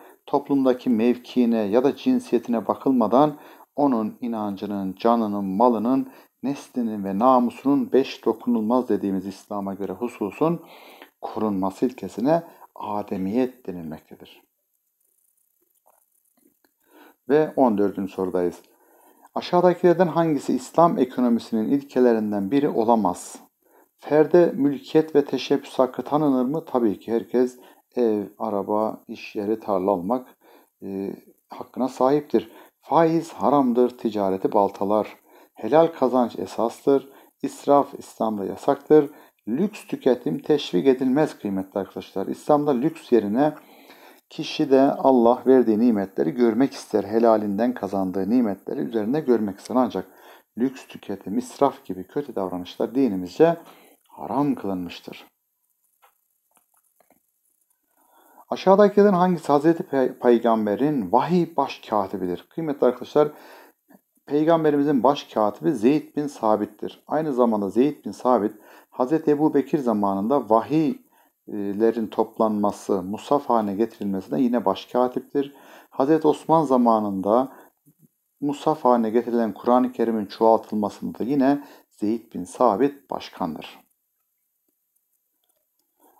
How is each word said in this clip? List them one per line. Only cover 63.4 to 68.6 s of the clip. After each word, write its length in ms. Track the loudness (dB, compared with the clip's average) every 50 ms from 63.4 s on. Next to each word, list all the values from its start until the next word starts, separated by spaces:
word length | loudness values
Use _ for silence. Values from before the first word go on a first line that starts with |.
| -20 -20 -20 -20 -20 _ _ _ _ _ _ _ _ _ _ _ _
Peygamberimizin 760 | -2 -2 0 2 4 2 4 2 2 2 2 2 2 2 2
baş 220 | 2 2 0 0 -6
katibi 480 | -6 -2 0 0 0 -2 -2 -4 -4
Zeyd 440 | -2 2 2 2 2 2 -2 -6 _
bin 100 | -6 -6
Sabit'tir. 760 | -6 -6 -2 0 0 2 0 0 -6 -8 -12 -14 -14 -14 _ _
Aynı 260 | -6 -4 -4 -2 -2
zamanda 380 | 2 2 2 2 2 -2 -2 -2
Zeyd 340 | 2 2 2 2 0 -6 _
bin 60 | -14
Sabit, 440 | -14 -4 0 2 2 2 0 -2 -6 -10